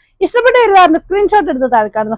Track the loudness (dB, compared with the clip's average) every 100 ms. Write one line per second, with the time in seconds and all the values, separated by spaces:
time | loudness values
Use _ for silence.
0 | _ -6 -4 0 0 2 2 4 4 2
1 | -4 -4 0 0 -2 -4 -2 -2 -2 -4
2 | -6